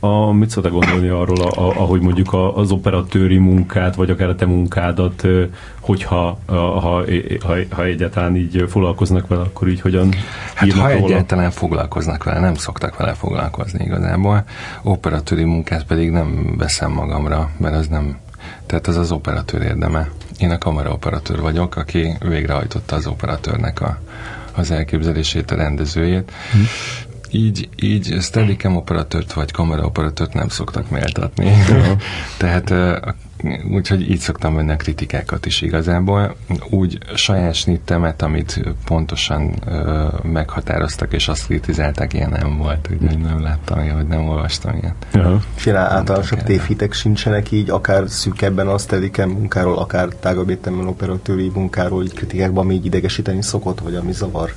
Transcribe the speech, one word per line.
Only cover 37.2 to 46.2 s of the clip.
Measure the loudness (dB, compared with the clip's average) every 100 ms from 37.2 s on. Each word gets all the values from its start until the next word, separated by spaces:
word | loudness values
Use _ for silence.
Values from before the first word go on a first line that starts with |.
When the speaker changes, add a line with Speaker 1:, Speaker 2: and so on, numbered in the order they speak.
| 2 2 2
Speaker 2:
snittemet, | 0 0 0 0 0 0 0
amit | -2 -2 -2 -4 -4 -6
pontosan, | -2 0 0 -4 -2 0 -2 -2 -4
ö, | -2 -2 0 0 -2
meghatároztak, | -2 -2 -2 -4 -2 -2 -2 -2 -2
és | -2 -2
azt | -2 -2
kritizálták, | -2 0 0 0 0 -2
ilyen | -2 0
nem | 0 0 0
volt. | 0 -2 -2
Úgyhogy | 0 0 0
nem | 0 -2
láttam | 0 -2 -2 -2
ilyen, | 0 0
vagy | 0
nem | 0 0
olvastam | 0 -2 -4 -4 -4
ilyet. | -4 -6 0
Speaker 1:
Aha. | 4 4 4 0 -2
Speaker 3:
És | 2
ilyen | 2
általánosabb | 4 2 2 0